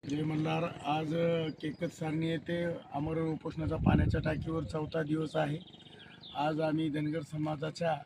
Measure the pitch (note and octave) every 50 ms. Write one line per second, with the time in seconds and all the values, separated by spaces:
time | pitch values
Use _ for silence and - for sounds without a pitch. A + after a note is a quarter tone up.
0 | - - C#3+ D3+ D#3 D#3 D#3 D#3 D#3 D#3+ D#3+ D#3+ E3 F3 - - - C#3+ D3 D#3
1 | D#3+ D3+ D#3+ E3 E3+ E3+ E3 E3 D#3+ D#3 - - - D#3 D3 - E3+ D#3+ - -
2 | E3 D#3 D3+ D#3 D#3+ D#3+ E3 D#3+ D3 - E3+ E3+ F3 E3+ E3 - - - - C#3
3 | D3+ D#3 D#3+ D#3+ E3 D#3+ D#3+ - - D#3+ D#3 D#3+ D#3 D#3 D#3+ D#3+ - - - D3+
4 | D#3 - - D#3+ D#3 D#3 D#3 D3+ - E3 D#3+ E3 D3+ - - D#3 D3+ D3+ - D#3+
5 | D#3+ D3 D3+ D#3 D#3+ D3+ - D#3 D#3 C#3+ D3 D#3+ - - - - - - - -
6 | - - - - - - - C#3 C#3+ D#3 D#3+ D3+ D#3+ D#3 D3+ D#3+ D#3+ D#3+ C#3 D3+
7 | D3+ D3+ D3+ E3 D3+ - - D3+ D3+ D3+ D#3 C#3+ D3+ D#3 D3+ - E3+ E3 D#3 C#3+
8 | -